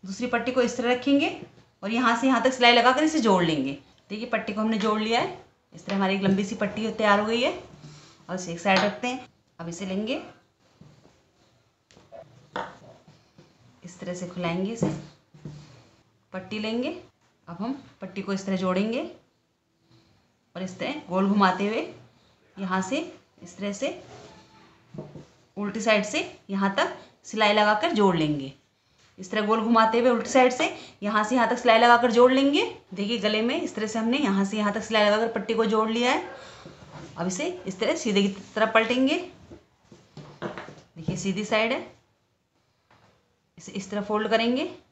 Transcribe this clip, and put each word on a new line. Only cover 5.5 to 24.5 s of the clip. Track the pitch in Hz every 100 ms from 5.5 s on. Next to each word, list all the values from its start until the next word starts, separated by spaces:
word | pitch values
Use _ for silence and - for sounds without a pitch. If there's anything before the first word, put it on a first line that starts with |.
| _ _
इस | 160 -
तरह | 196
हमारी | 190 196
एक |
लंबी | 190 190 202
सी | 220
पट्टी | 202 214 220
तैयार | - 214 202
हो | 214
गई | 233
है | 277 359 - - - - - - -
और | 185
इसे | 180
एक | 170
साइड | 202 190
रखते | 202 - 247
हैं। | 262 - _ _ _
अब | 170
इसे | 170 190
लेंगे, | 190 220 302 - - _ _ _ _ - _ _ _ _ _ _ _ _ _ _ - _ - - - _ - - - - - _ - _ _ - _ _ _
इस | 175 -
तरह | 175
से | 180 175
खुलाएंगे | - 170 175 196
इसे, | 233 - - - - _ - - - - - - _ _ _ _
पट्टी | 190 - 214
लेंगे। | 214 233 269 349 - _ _ _ -
अब | 170
हम | 226 277 - _
पट्टी | 190 196
को | 196
इस | 190 202
तरह | 190
जोड़ेंगे | 185 185 214 240 330 - _ _ _ _ _ _ _ _ _ _ _ _ _ 180
और |
इस | 185 -
तरह | 180 302 233
गोल | 180 196
घुमाते | 208 196 180 202
हुए | 226 330 - - _ _ _ _ -
यहाँ | 190 185
से | 185 285 339 - _ _
इस | 175 -
तरह | 202
से | 196 285 359 - - - - -